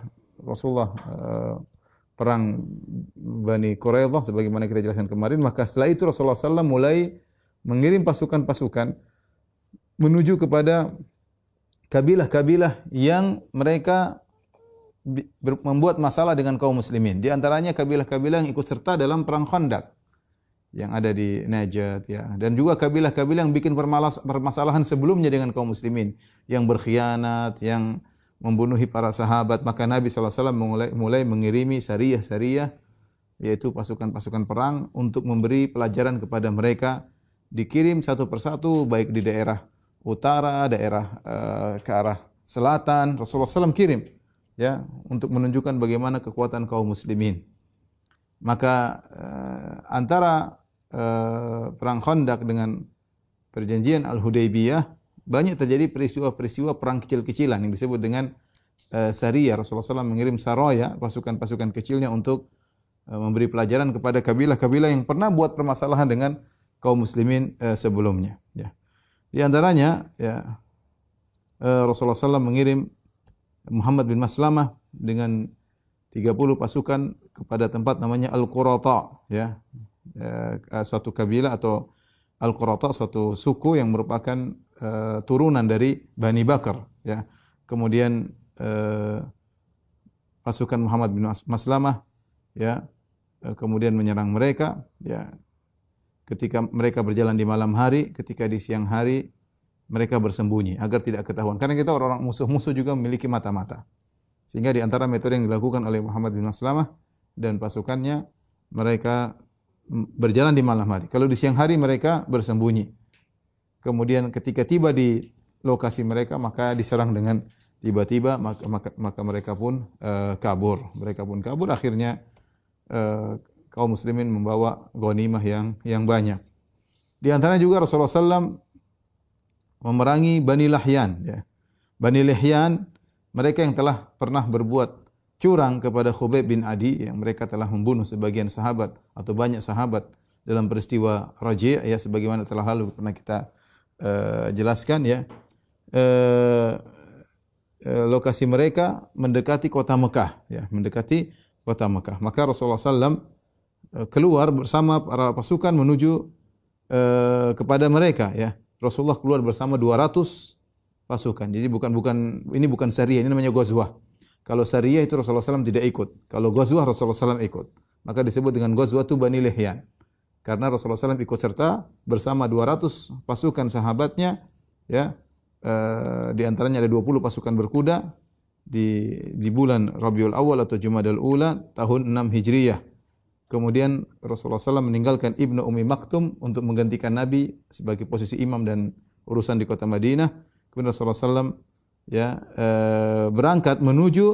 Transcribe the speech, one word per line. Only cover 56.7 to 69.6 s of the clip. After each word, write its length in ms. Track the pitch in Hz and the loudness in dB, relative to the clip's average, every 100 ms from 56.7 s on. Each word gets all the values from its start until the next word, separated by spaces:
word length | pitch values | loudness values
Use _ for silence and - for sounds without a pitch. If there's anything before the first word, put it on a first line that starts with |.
| 143 | -4
perang 240 | 127 127 | -4 -4
kecil-kecilan 560 | 110 127 113 120 147 107 | -2 -4 -2 -2 0 0
yang 160 | 104 | -2
disebut 240 | 98 127 123 | -4 -4 -2
dengan, 320 | 110 123 131 - _ _ _ _ _ | -2 -2 -4 -10 _ _ _ _ _
eh, 160 | 113 110 | -2 -2
sariyah. 480 | 107 120 131 139 107 | 0 0 2 4 2
Rasulullah 240 | 107 110 | -2 -6
sallallahu 0 | |
alaihi 80 | 110 | -4
wasallam 180 | 131 120 | -4 -2
mengirim 220 | 113 123 120 | -2 -2 -2
saraya, 480 | - 120 143 120 123 - | -2 2 2 2 0 -4
pasukan-pasukan 720 | 117 117 120 113 110 117 113 | -6 -6 -6 -6 -4 -4 -4
kecilnya, 320 | 104 110 135 131 | -4 -4 -2 0
untuk, 400 | 113 117 131 - _ _ _ _ _ - | -2 -2 -2 -4 _ _ _ _ _ -12
eh, 80 | 107 | -6
memberi 320 | 107 110 117 | -2 2 2
pelajaran 400 | 117 110 123 139 | 2 2 2 0
kepada 320 | 117 123 123 | -2 0 0
kabilah-kabilah 720 | 120 117 147 131 127 139 151 | 2 2 2 2 2 4 4
yang 80 | 139 | 2
pernah 240 | 120 147 214 | 0 0 2
buat 240 | 165 160 156 | 4 2 0
permasalahan 480 | 143 131 143 143 139 | -2 -2 0 2 2
dengan 320 | 120 139 147 - _ _ _ | 2 0 -4 -12 _ _ _
kaum 240 | 127 120 | 0 2
muslimin, 560 | 110 117 117 131 131 - | 2 0 2 2 -2 -4
eh, 160 | 117 | -2
sebelumnya, 640 | 107 113 101 104 92 95 104 _ | 0 0 2 2 0 -2 -8 _
ya. 160 | - 104 - _ _ _ _ _ | -14 -14 -16 _ _ _ _ _
Di 80 | 135 | 0
antaranya, 720 | 143 143 | 2 4